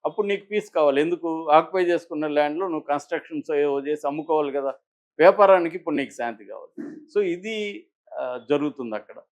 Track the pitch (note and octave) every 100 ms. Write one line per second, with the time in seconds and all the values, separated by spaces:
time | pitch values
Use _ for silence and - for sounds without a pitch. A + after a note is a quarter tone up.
0 | - - G3+ G3 - G#3 - E3+ D3 C#3
1 | D#3 F3 E3 D#3+ D#3+ D3+ E3+ F#3 F3 E3+
2 | - D#3 D3+ D3 D3 D#3 F#3+ D#3 - C#3+
3 | - D#3+ - D#3 C#3 D3 D3 C#3 C#3 D3+
4 | C#3+ D3 D3+ D#3+ C#3+ C#3 C3+ C3 _ _
5 | _ - E3+ G3 G3 F#3 E3 F3+ E3+ C#3+
6 | B2+ - A#2 G#2+ G2+ - - - - -
7 | - G#3 F#3+ F3 G#3 A3 G#3 G3+ _ _
8 | _ C3 C3 B2 A#2 C#3+ D3 C#3 A#2+ G#2+
9 | - - _